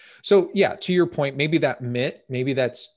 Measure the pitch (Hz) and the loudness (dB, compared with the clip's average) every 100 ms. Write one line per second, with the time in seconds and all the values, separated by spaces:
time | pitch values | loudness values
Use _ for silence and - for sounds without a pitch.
0 | - - - 202 175 196 180 - - 180 | -20 -16 2 2 4 2 0 0 -2 2
1 | 170 - 139 135 156 160 139 123 123 120 | 2 0 -4 -2 0 2 0 -2 -6 -4
2 | 131 - _ 127 131 131 123 - - | -4 -6 _ -4 -2 0 -2 -4 -16